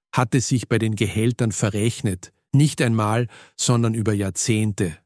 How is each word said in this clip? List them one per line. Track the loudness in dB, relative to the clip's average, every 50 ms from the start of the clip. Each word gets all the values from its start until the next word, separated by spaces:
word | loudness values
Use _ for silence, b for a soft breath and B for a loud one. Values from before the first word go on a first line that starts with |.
| _ _ 0
hatte | 0 0 2 2 0
sich | 0 2 0 -2 0 0
bei | 0
den | 0 0 0 0
Gehältern | 0 -2 -2 0 0 0 0 0 0 -2 -2
verrechnet. | 0 0 -2 -2 0 0 -2 -2 -2 -2 -4 -4 -4 -4 -10 -20 _ _ _ 0 2
Nicht | 4 4 4 2 0
einmal, | 0 2 2 2 0 0 0 0 -2 -4 B B B B B
sondern | B 0 0 2 2 2 0 0
über | 0 -2 0 0
Jahrzehnte. | 0 -2 -4 -4 -4 -2 0 0 0 0 -2 -2 -2 -4 -4 -4 -10 _